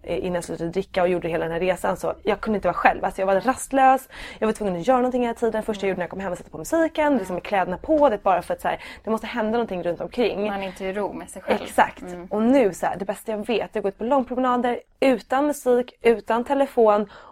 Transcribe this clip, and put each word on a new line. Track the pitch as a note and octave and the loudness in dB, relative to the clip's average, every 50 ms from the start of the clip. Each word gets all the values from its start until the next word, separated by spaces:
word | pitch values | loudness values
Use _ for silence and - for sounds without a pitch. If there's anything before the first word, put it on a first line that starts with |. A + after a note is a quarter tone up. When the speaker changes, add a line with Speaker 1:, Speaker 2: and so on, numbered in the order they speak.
| - | -10
Speaker 1:
eh, | - F3 - | -6 -6 -4
innan | - F3+ F3+ | -2 -2 -4
jag | F3 E3+ | -4 -4
slutade | - E3+ D#3+ E3 E3+ | -6 -8 -6 -6 -4
dricka | E3+ F#3+ G3 - - F#3+ | -4 -4 -4 -2 0 2
och | F3+ F3+ | 2 2
gjorde | F3+ E3+ D#3 E3 | 2 0 -2 -2
hela | E3 D#3+ E3 | -2 -2 -2
den | E3 E3 | -2 -2
här | E3 | -2
resan, | F3+ F#3 F3 - - G3 F#3 - | 0 0 0 0 0 -2 -2 -2
så | - E3 - - - | -2 -4 -4 -4 -2
jag | C#4+ G#3 F#3+ | -2 -2 -2
kunde | - A3 G#3+ G3 | 0 -2 -2 0
inte | - F3+ | 0 0
vara | E3+ - | 0 4
själv. | - G3 F3+ F3+ F3+ | 4 2 2 2 -2
Alltså | F#3+ F#3 - | -4 -2 -2
jag | F#3+ F#3+ | 0 2
var | G3 F#3+ | 2 2
rastlös, | A3 B3 B3+ - - - C4 C4+ C4 C4 C4 B3+ - - - - - - - - | 2 2 0 -2 -2 -2 2 4 6 6 6 4 2 -6 -18 -16 -16 -14 -8 -2
jag | A3 G#3+ | -2 -2
var | A3 | 0
tvungen | - G#3+ G3 F3+ E3+ | 0 -2 -4 -2 -2
att | E3 B3 | 2 2
göra | C4 B3 | 2 4
någonting | B3 B3+ B3 B3 | 2 2 0 0
hela | B3 A#3 A3+ | 0 -2 -2
tiden. | - A#3+ A3 A3 A3 G#3 | -2 -2 -2 0 -2 -2
Första | - G#3+ G3+ G3 | -4 -4 -2 -2
jag | G3 | -2
gjorde | F#3 F3+ | -2 -2
när | F3 | -4
jag | E3 | -8
kom | - F#3+ | -8 -8
hem | G3 C#3 | -6 -6
och | C3+ - | -6 -8
satte | - - | -10 -12
på | - - | -14 -12
musiken, | D#3+ - D#4 E4 D#4+ D#4 - D#4+ - D4 C#4+ A3+ | -8 -2 0 2 2 2 2 2 2 2 2 2
liksom | F#3+ - F3+ | 0 -2 -6
med | F3 - | -6 -6
kläderna | - G#3 G3 F3+ E3+ F#3 F3 | -2 0 0 0 0 -2 -6
på, | - - D#4+ D4 D4 C4+ | -2 2 4 4 4 4
det | G#3+ G3+ - | 4 2 2
bara | G3+ F3+ F3 | 2 2 2
för | F3 - - | 0 -2 -6
att | - | -4
så | - F#3 | -2 -4
här, | - - - - - - - | -4 -4 -8 -12 -18 -12 -6
det | A3 | -4
måste | A3 G#3+ - G#3+ | -4 -4 -4 -6
hända | - A#3+ A3+ G#3+ | -4 -4 -2 -2
någonting | A3 A#3+ A#3 A3+ F#3+ F3 E3 | 0 0 -2 -2 -4 -4 -4
runt | F3 E3 - | -4 -4 -4
omkring. | - F3 - A#3+ A#3+ F#3+ - F#3 G#3 G#3+ | -6 -8 -2 0 0 0 0 -2 -4 -4
Speaker 2:
Man | G3+ G3 G3 | -4 -4 -6
är | F#3+ | -8
inte | F3+ - G3 | -8 -8 -6
i | F#3+ F#3+ | -6 -4
ro | G#3 G3+ F3 - | -4 -4 -4 -6
med | D#3+ F3 - | -8 -12 -14
sig | - F#3+ | -16 -10
själv. | - - G#3+ G3+ | -4 -2 -2 -2
Speaker 1:
Exakt. | - - G#3 - - - - - | -2 -2 2 2 2 2 2 -10
Speaker 2:
Mm. | - F3+ F3 F3 E3+ | -14 -12 -12 -12 -10
Speaker 1:
Och | F#3 - G#3 | -6 -2 0
nu | A3 A#3 C4+ C#4+ A#3+ F#3+ D#3+ | 2 4 6 6 4 4 2
så | - - | 0 -4
här, | E3 - F3 | -4 -2 -4
det | G3 | -4
bästa | - G3+ - - - | -6 -6 -8 -6 -8
jag | G#3+ G#3 G#3 - | -6 -6 -4 -2
vet, | A#3 - - F3+ - | -2 -2 -2 -4 -6
jag | A3 G3+ | -4 -4
går | G3 | -4
ut | - - | -4 -4
på | G#3+ | -2
långpromenader | A#3+ C#4+ C#4 B3 - B3 B3 C4 B3+ B3 B3 A#3 A#3+ A#3+ - - _ _ - | 0 0 0 0 0 -2 -2 0 0 2 2 0 0 -2 -4 -6 _ _ 0
utan | C4+ C4+ B3+ G3 - - C4 C4+ D4 D4 | 2 4 4 2 0 -2 0 0 2 0
musik, | C#4+ D4 - B3 B3 A#3+ B3 - - _ | 0 0 2 2 2 2 2 -2 -4 _
utan | - A#3 A#3 G#3 G3 - A3+ A#3 B3 | 2 2 2 2 2 -2 -2 0 0
telefon | - C#4+ C#4 C#4 C4+ - B3 A3+ G#3+ G#3 G#3 G#3 G#3 - - - - | 0 0 0 0 0 4 4 6 6 6 4 2 -2 -8 -18 -20 -14